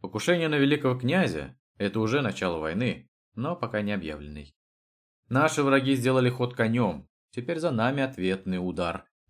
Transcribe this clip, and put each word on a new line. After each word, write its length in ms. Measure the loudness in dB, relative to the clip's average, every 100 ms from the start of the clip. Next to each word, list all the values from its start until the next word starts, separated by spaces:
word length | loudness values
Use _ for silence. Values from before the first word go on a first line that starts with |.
покушение 460 | -8 -2 2 2 2
на 100 | 2
великого 400 | 4 4 2 0
князя — 600 | 2 2 2 -2 -8 -14 _ -6
это 220 | -2 0
уже 200 | 0 2
начало 380 | 0 -2 -2 -2
войны, 500 | -2 -2 -2 -4 -12 _ _
но 220 | -8 -6 -6
пока 240 | -4 -4
не 120 | -2
объявленной. 640 | -4 -6 -10 -12 -14 -16 _ _ _ _ _ _ _ -4
Наши 340 | 0 2 2
враги 320 | 4 4 4
сделали 360 | 2 4 4 4
ход 240 | 2 -2
конем. 540 | 0 0 2 0 -2 -12 _ _
Теперь 280 | -10 -6 -2
за 120 | -2
нами 320 | 0 0 0
ответный 560 | -2 -2 -2 -2 -4 -4
удар. 460 | -4 -2 -4 -4 -12 _